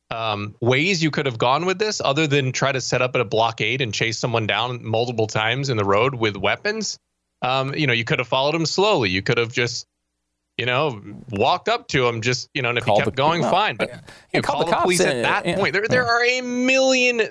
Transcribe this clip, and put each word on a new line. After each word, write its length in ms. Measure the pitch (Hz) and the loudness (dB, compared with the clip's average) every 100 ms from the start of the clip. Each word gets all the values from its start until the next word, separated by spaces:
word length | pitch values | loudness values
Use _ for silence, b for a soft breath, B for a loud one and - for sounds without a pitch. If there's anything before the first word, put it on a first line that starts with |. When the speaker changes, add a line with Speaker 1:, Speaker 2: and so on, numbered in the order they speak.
| - | -10
Speaker 1:
um, 440 | 117 113 104 104 - | -4 -2 -2 -6 -2
ways 420 | 117 131 175 180 | 2 2 2 0
you 80 | 160 | 0
could 160 | 147 139 | 0 -2
have 120 | 113 | 0
gone 260 | 123 143 | 2 2
with 140 | 180 185 | 0 -2
this 220 | 214 208 | -2 -2
other 220 | 143 139 156 | 0 0 2
than 260 | 143 131 | 2 0
try 180 | - 131 | 0 -2
to 100 | 131 | -2
set 200 | - 127 | -2 0
up 140 | 127 127 | 0 0
a 80 | |
blockade 560 | 110 110 113 110 107 131 | 0 2 0 0 -4 -2
and 120 | 123 | -4
chase 260 | - 113 107 | -2 -4 -2
someone 280 | 127 113 104 | -2 -2 -2
down 380 | 101 120 123 | -2 -4 -6
multiple 420 | 117 113 120 117 107 | -4 -2 -2 -2 -2
times 440 | 110 110 127 139 | -2 -2 -2 -2
in 60 | 110 | 0
the 80 | |
road 300 | 98 98 131 | 2 2 2
with 220 | 127 110 98 | 0 -2 0
weapons. 640 | 98 117 208 220 - - _ _ _ - | -2 0 -2 -4 -6 -10 _ _ _ -6
Um, 320 | 127 135 135 | -2 -2 -2
you 120 | 151 143 | 0 0
know, 60 | |
you 120 | 117 | 0
could 140 | 110 143 | 0 -2
have 100 | 120 | 0
followed 260 | 131 143 | 0 0
him 120 | 165 160 | 0 0
slowly. 420 | - 208 185 101 | 2 2 4 2
You 120 | 92 | 0
could 160 | - 117 | 0 0
have 140 | 117 | 0
just, 340 | 123 120 - - _ _ _ _ _ _ - | 0 -2 -4 -12 _ _ _ _ _ _ -8
you 100 | 120 | -2
know, 340 | 123 156 107 101 - - | 0 -2 -4 -12 -16 -6
walked 380 | 98 131 175 - | 0 2 2 0
up 200 | 240 - | -4 -2
to 180 | 143 123 | 0 2
him, 140 | 117 | 0
just, 280 | 117 123 - | -2 -2 -4
you 80 | 147 | -4
know, 60 | 123 | -2
and 100 | 120 | 0
if 60 | |
Speaker 2:
Call 120 | 113 104 | 2 2
Speaker 1:
he 60 | |
kept 140 | 110 98 | 2 2
Speaker 2:
the, 60 | |
Speaker 1:
going, 180 | 147 170 | 2 2
Speaker 2:
no, 100 | 151 | 2
Speaker 1:
fine. 260 | 175 208 113 | 2 0 -2
But, 120 | - | -6
Speaker 2:
yeah. 60 | 170 | -8
Speaker 1:
you 40 | - B B | -20 B B
Speaker 2:
And 80 | - | -2
Speaker 1:
know, 20 | - | 0
Speaker 2:
call 100 | - | 0
Speaker 1:
call 40 | |
Speaker 2:
the 60 | 170 | 0
Speaker 1:
the 60 | |
Speaker 2:
cops 100 | - | 2
Speaker 1:
police 160 | 349 180 | 2 2
at 160 | 180 127 | 2 2
Speaker 2:
in, 60 | |
Speaker 1:
that 240 | 131 190 175 | 0 0 0
Speaker 2:
yeah, 100 | 175 | 0
Speaker 1:
point. 160 | 180 | 0
There, 160 | 180 220 | 0 2
there 160 | 247 | 2
Speaker 2:
yeah. 40 | 240 | 2
Speaker 1:
are 160 | 233 | 2
a 160 | 240 254 | 2 0
million 800 | 247 247 254 262 262 254 247 233 202 | -2 0 2 4 4 4 2 2 -2